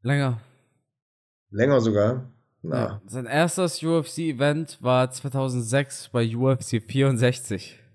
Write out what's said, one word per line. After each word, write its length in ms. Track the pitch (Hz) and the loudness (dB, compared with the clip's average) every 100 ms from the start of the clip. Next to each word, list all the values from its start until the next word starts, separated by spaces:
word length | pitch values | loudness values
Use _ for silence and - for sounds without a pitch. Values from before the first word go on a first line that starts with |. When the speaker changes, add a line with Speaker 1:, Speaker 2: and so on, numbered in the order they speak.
Speaker 1:
Länger. 400 | 120 143 135 117 - _ _ _ _ _ _ _ _ _ _ | 0 0 0 -2 -8 _ _ _ _ _ _ _ _ _ _
Speaker 2:
Länger 300 | 101 131 139 | 0 4 4
sogar? 480 | 113 104 104 127 - _ _ _ | 4 4 2 0 -6 _ _ _
Na. 160 | 165 127 | -6 -2
Speaker 1:
Ja, 240 | 110 104 - | -2 -6 -12
sein 180 | 127 120 | -12 -2
erstes 580 | 143 170 185 180 - | 0 2 0 -2 -2
U-F-C-Event 920 | 160 165 147 - 160 123 143 147 160 - | 0 0 -2 -4 -4 0 0 0 -6 -4
war 300 | 123 127 127 | 2 2 2
zweitausendsechs 960 | - 135 131 135 123 113 135 135 - - | -4 -6 -2 -2 -2 0 0 0 -8 -6
bei 240 | 120 117 113 | -2 0 2
U 140 | 131 | 2
F 100 | 131 | 2
C 200 | - 117 | 0 -4
vierundsechzig. 960 | - 123 139 120 123 123 - 98 - - _ | -2 2 2 4 2 0 -6 -8 -10 -20 _